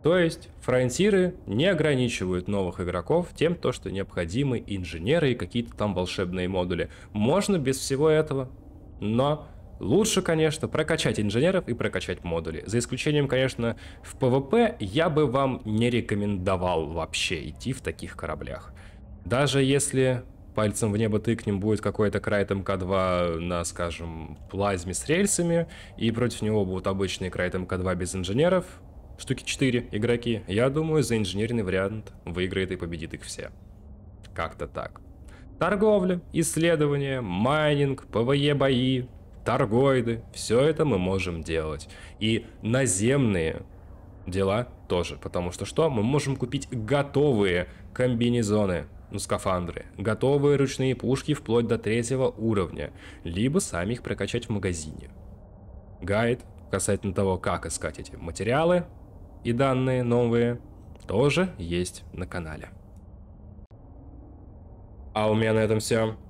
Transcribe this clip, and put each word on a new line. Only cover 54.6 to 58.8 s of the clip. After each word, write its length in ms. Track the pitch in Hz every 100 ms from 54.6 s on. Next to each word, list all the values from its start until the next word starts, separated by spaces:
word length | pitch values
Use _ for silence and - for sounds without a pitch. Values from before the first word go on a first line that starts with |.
| 92 82 78 - - - - - - - - - - -
Гайд 380 | 87 101 117 123 - - -
касательно 420 | 98 - 98 101
того, 240 | 92 98 92
как 300 | 101 85 82
искать 320 | - 82 78
эти 160 | - -
материалы 680 | 85 82 101 131 165 180